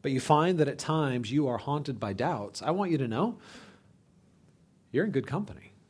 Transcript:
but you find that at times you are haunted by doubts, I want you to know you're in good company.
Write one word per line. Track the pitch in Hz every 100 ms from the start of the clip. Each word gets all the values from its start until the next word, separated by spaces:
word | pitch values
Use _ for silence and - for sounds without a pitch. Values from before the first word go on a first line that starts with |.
but | 143
you | 131
find | - 151 170 180
that | 143
at | 120
times | - 156 143 123 110
you | 135 139
are | 117
haunted | - 147 147 117
by | 107
doubts, | 98 135 143 101 -
I | 131
want | 180 196
you | 156
to | 127
know | 110 214 - - - - - - - _ _ _ _ - _ _ _ _
you're | 123
in | 208
good | 139 117
company. | 151 202 - - - _